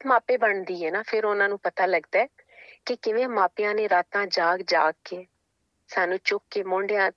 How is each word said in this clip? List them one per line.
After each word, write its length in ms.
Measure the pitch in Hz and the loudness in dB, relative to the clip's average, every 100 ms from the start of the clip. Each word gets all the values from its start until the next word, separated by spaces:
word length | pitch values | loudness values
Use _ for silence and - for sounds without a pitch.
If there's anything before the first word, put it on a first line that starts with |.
| 269 | 2
ਮਾਪੇ 300 | 240 - 247 | 2 2 2
ਬਣਦੀ 500 | 220 202 185 175 160 | 2 0 -4 -6 -4
ਹੈ 40 | |
ਨਾ, 120 | 196 | -4
ਫਿਰ 220 | 220 220 | -2 -2
ਉਹਨਾਂ 240 | 214 202 202 | 0 0 0
ਨੂੰ 100 | 202 | -2
ਪਤਾ 280 | 180 - 190 | -4 -2 0
ਲੱਗਦਾ 320 | 170 - 185 | 0 0 0
ਹੈ 80 | 262 - _ - - - - | 0 -4 _ -20 -20 -14 -8
ਕਿ 100 | 247 | -4
ਕਿਵੇਂ 320 | 226 220 254 | -2 0 0
ਮਾਪਿਆਂ 460 | 220 185 - 208 | 2 0 2 -2
ਨੇ 140 | 214 214 | 0 2
ਰਾਤਾਂ 380 | 180 175 202 196 | 2 2 -2 -2
ਜਾਗ 340 | 190 170 185 185 | 0 2 0 0
ਜਾਗ 280 | 165 156 - | 2 2 0
ਕੇ 220 | - 180 185 _ _ _ _ _ _ | -10 -12 -14 _ _ _ _ _ _
ਸਾਨੂੰ 300 | - 175 185 | -2 -2 -2
ਚੁੱਕ 200 | - 208 - | -2 -4 -4
ਕੇ 120 | 208 | -6
ਮੋਢਿਆਂ 500 | 190 185 196 208 190 | -2 -2 0 0 0